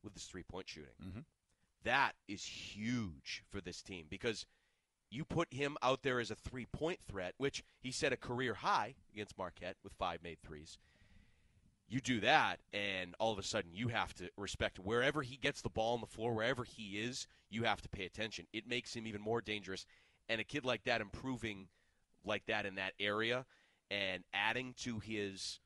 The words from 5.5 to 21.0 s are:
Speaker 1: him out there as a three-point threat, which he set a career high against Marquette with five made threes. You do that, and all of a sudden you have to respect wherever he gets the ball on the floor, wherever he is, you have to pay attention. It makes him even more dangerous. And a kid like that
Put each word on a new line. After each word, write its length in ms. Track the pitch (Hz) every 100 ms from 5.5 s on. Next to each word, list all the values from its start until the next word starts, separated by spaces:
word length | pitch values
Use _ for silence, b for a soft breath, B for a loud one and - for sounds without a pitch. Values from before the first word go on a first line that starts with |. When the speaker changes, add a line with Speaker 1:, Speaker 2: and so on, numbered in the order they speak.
Speaker 1:
him 240 | 123 143 151
out 200 | 127 131
there 160 | 139 123
as 120 | 110
a 40 |
three-point 680 | 107 - 131 113 - 156 185 -
threat, 280 | 98 90 -
which 260 | 139 - b b
he 140 | 127
set 220 | 127 147
a 20 | 123
career 380 | - 120 127
high 400 | 101 165 190 107 139 -
against 240 | 104 104 -
Marquette 400 | 90 - 90 98
with 80 | 98
five 300 | - 92 85
made 180 | 87 80
threes. 360 | - 76 80 - b b b b b b b b b _ _
You 120 | 120
do 180 | 131 120
that, 380 | 104 151 113 90 -
and 420 | 101 101 95 90 87
all 120 | 113
of 60 | 104
a 60 |
sudden 260 | 95 110 87
you 140 | 85 117
have 260 | 113 90
to 140 | - 87 -
respect 440 | 98 - 107 -
wherever 420 | 92 117 131 147
he 140 | 127 139
gets 260 | 147 -
the 80 | 110
ball 240 | 110 110
on 60 | 120
the 80 | 110
floor, 260 | - 113
wherever 300 | 113 113 135
he 340 | 117 - 107 101
is, 300 | 117 135 - b b
you 140 | 110
have 180 | 113 101
to 60 | -
pay 160 | 98
attention. 440 | 92 - 110 - 85
It 140 | 110 113
makes 300 | 120 - 120
him 100 | 110
even 140 | 104
more 200 | 107 117
dangerous. 460 | 101 107 95 92 - b b b -
And 120 | 113
a 40 |
kid 200 | 107 147
like 180 | 127 117
that 180 | - 117